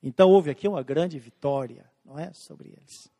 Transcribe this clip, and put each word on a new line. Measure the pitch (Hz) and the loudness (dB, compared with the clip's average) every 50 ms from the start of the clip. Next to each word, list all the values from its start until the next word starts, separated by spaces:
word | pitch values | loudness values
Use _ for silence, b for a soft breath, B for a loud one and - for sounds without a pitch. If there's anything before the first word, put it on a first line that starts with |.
| _ | _
Então | 135 123 - 190 185 | -12 2 2 4 6
houve | 190 196 175 147 135 | 6 4 4 0 -8
aqui | - - 202 | -6 -6 -6
uma | 208 165 127 | -6 -6 -8
grande | - 139 147 170 180 160 143 | -6 -4 -4 -4 -4 -6 -12
vitória, | 117 117 _ _ - 143 139 139 131 120 120 - - _ _ _ _ | -18 -20 _ _ -6 -4 -4 -4 -6 -8 -14 -20 -20 _ _ _ _
não | _ 135 | _ -16
é, | 147 160 175 156 | -16 -16 -16 -16
sobre | - - - - - - - | -20 -20 -20 -20 -20 -20 -20
eles. | - _ _ _ - - - _ _ | -20 _ _ _ -20 -20 -20 _ _